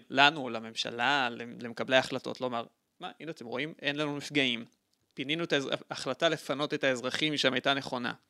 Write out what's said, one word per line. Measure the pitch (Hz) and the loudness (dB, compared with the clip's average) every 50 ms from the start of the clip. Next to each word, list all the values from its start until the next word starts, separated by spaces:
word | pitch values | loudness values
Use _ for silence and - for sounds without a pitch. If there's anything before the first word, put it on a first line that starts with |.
| - - | -2 0
לנו, | - 135 143 147 165 151 127 120 | 6 8 8 8 6 4 -2 -4
לממשלה, | 117 113 113 113 113 - - 117 117 117 120 135 143 139 127 120 | -4 -6 -6 -6 -6 -6 -4 -4 -2 0 2 2 4 2 2 0
למ-, | 117 117 117 120 120 120 | -2 -6 -10 -10 -10 -10
למקבלי | 120 117 113 - 113 131 131 | -10 -8 -6 -6 0 4 4
ההחלטות, | 131 127 - 135 123 - 120 - - | 4 4 4 0 -6 -4 -6 -6 -4
לומר, | 127 127 120 117 113 - _ _ _ _ _ - | -4 -2 -2 -4 -6 -8 _ _ _ _ _ -14
"מה, | 175 185 - - | -12 -12 -12 -12
הנה | 156 160 | -12 -12
אתם | 156 - 117 | -10 -10 -10
רואים, | 113 120 123 147 160 - - | -6 -4 -4 -4 -6 -6 -6
אין | 143 143 143 | -4 -2 -2
לנו | 147 156 143 143 | 0 -2 -2 -4
נפגעים." | 143 - - 147 147 135 127 117 113 117 - _ _ _ _ _ _ _ _ _ | -6 -6 -2 2 2 2 2 2 -2 -6 -10 _ _ _ _ _ _ _ _ _
פינינו | - 131 139 156 170 170 | -8 -4 -2 -2 -2 0
את | - 151 | 2 2
האזר-, | 139 135 - - 139 - - | 2 2 0 -2 -4 -4 -6
ההחלטה | 147 - - 139 123 - 165 165 | -10 -6 -4 -4 0 2 2 2
לפנות | 156 151 - - 135 139 151 143 151 | 2 0 -2 -4 -2 -2 -2 -2 -2
את | 143 147 | 0 2
האזרחים | 135 127 120 117 127 - - 156 156 147 | 2 2 0 -2 -2 -2 0 0 0 2
משם | 139 - 131 127 | 2 2 2 2
הייתה | 127 - 139 139 | 2 2 2 2
נכונה, | 139 131 - 131 120 123 117 117 - _ | 0 -2 -4 -4 -4 -4 -4 -6 -8 _